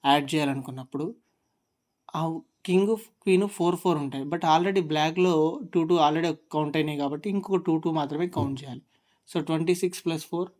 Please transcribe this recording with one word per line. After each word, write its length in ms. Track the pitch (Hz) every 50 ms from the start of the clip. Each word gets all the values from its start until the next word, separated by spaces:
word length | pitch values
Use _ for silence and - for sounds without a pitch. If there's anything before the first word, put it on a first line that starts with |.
| -
యాడ్ 300 | 139 143 147 143 135 165
చేయాలనుకున్నప్పుడు 800 | 156 147 143 135 135 131 - 131 131 131 _ - 139 151 196 233 _ _ _ _ _ _ _ _ _ _ _ _ _ _ _ _ _ _ - -
ఆ 240 | 160 160 160 165 160 - _ _ _ _
కింగ్, 300 | - 180 185 196 208 226
క్వీన్ 520 | 220 - - _ _ _ 196 185 180 196
ఫోర్ 280 | 196 - - 170 175 180
ఫోర్ 220 | 170 - 185 170
ఉంటాయి. 260 | 147 143 135 139 139 135
But 180 | 143 165 165 175 160
already 360 | 156 165 175 196 190 196 170
బ్లాక్‌లో 720 | 151 156 151 151 160 160 180 180 180 165 156 156 160 170 294 240 - -
టూ 100 | 175 160
టూ 120 | 160 175
already 400 | 170 151 147 151 165 165 170 156 - _ _
కౌంట్ 260 | - 151 151 147 143
అయినాయి 200 | 156 151 151 151
కాబట్టి 320 | 143 143 139 147 147 - 208
ఇంకొక 300 | 196 196 196 - 190 180 180
టూ 120 | 175 160
టూ 140 | 160 160 170
మాత్రమే 360 | 160 160 147 139 147 151 175
కౌంట్ 360 | 175 - - 107 135 139 131 139
చేయాలి. 180 | 135 123 131 _ _ _ _ _ _ _ _ _ -
So, 160 | - 175 147
ట్వంటీ 300 | 156 160 156 165 165 180
సిక్స్ 300 | 180 190 180 180 - -
ప్లస్ 200 | 175 165 156 -
ఫోర్ 240 | - - 170 185 185 _